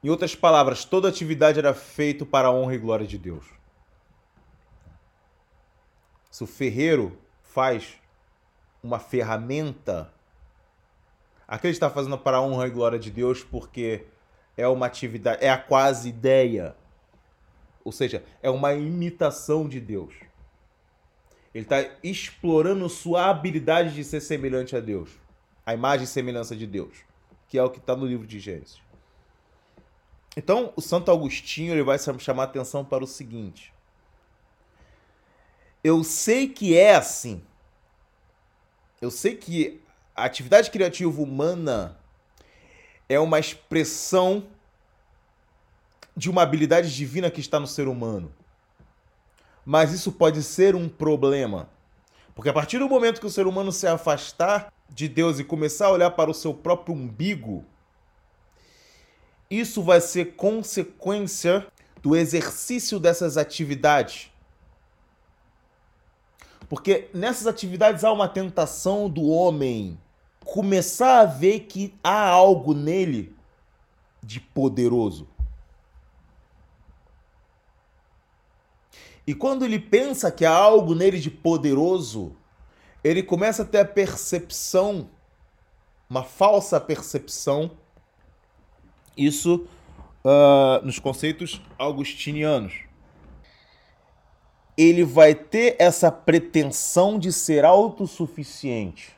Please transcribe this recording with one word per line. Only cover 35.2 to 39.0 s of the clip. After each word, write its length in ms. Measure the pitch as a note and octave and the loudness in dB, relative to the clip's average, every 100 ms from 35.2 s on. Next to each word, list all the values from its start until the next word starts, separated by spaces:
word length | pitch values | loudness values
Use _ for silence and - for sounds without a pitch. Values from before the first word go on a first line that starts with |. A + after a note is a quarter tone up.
| _ _ _ _ _ _ | _ _ _ _ _ _
Eu 200 | D#3 E3 | 2 2
sei 460 | D#3+ - - A#3+ C4+ | 0 -4 0 0 0
que 280 | - G3+ E3 | -4 2 6
é 200 | G#3 F3+ | 8 6
assim. 440 | A2 - B2 F#2 - _ _ _ _ _ _ _ _ _ _ _ _ _ _ _ | 4 -10 -10 -14 -16 _ _ _ _ _ _ _ _ _ _ _ _ _ _ _